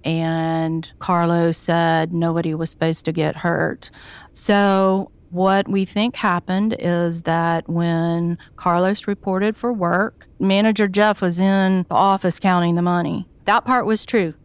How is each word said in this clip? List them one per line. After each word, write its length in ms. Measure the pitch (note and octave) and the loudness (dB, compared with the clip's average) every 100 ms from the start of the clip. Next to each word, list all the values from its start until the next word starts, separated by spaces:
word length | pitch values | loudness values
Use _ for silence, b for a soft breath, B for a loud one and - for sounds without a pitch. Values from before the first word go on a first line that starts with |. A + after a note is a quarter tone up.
and 880 | D#3+ E3 E3 E3 D#3+ E3 D#3+ E3 D#3+ - | -2 -2 -2 -2 -2 -2 -2 -4 -8 -12
Carlos 580 | - F3 E3+ E3+ E3+ E3 | -2 0 2 2 0 -2
said 560 | - E3+ E3 D#3+ E3 | -2 0 2 2 0
nobody 400 | E3+ E3+ E3 E3 | -2 -2 0 -2
was 160 | D#3 E3 | -4 -6
supposed 340 | - E3 D#3+ - | -2 -2 -2 -4
to 60 | |
get 260 | D#3+ D#3 D#3 | -2 -2 -2
hurt. 540 | F3 E3+ E3 - - B B B B | -2 0 -2 -4 -14 B B B B
So 800 | - - G3+ G3+ F#3+ F#3+ F#3+ - _ - | -10 0 2 4 4 2 0 -4 _ -10
what 380 | F3 F#3+ G3 G3 | 0 2 2 2
we 180 | G3 F#3+ | -2 -2
think 320 | G#3 A#3 - | 0 -2 0
happened 580 | G#3 F3 - F#3 G#3+ - | 0 0 -2 -2 -2 -2
is 460 | F3 F3 E3+ E3 | -2 0 0 -2
that 440 | E3 E3 E3 E3 - | -2 0 0 -2 -2
when 720 | E3 E3+ E3 E3+ E3+ E3+ E3+ B - | -2 0 0 0 -2 -2 -6 B -6
Carlos 520 | F3+ F3 F#3 G#3 - | 0 2 2 -2 -6
reported 500 | G3+ - F#3 G#3 G#3+ | -6 -4 -2 -2 -2
for 160 | A#3+ | -6
work, 540 | A#3 F3 F3 G#3+ _ - - | -2 0 0 -2 _ -20 -4
manager 480 | F#3+ G3 A3 G#3+ G3+ | 0 2 2 2 0
Jeff 340 | G3 G#3 G3+ | 4 2 2
was 180 | F#3 E3+ | -2 0
in 460 | F#3+ G3 F#3+ F#3+ F3+ | 2 2 2 0 0
the 60 | - | 2
office 420 | G3 G3 F3+ - | 2 2 0 0
counting 380 | F#3+ F3+ E3+ E3+ | 0 2 2 0
the 80 | |
money. 440 | F3 F3 E3+ - F#3 - - | 0 0 -2 -6 -10 -8 0
That 200 | A3 - | 0 2
part 220 | B3+ G#3+ | -2 0
was 180 | A3 - | -2 0
true. 300 | A#3 E3+ - | 0 0 -6